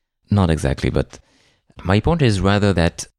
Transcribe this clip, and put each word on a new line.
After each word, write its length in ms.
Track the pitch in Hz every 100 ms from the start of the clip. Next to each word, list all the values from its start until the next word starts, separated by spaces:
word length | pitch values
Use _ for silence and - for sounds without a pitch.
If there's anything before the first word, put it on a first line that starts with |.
| _ _ _
Not 200 | 104 87
exactly, 380 | 76 67 67 -
but 300 | 67 - - _ _ _ _ _ -
my 180 | 82 101
point 220 | - 165
is 180 | 127 98
rather 320 | 95 101 101
that 340 | 87 85 - -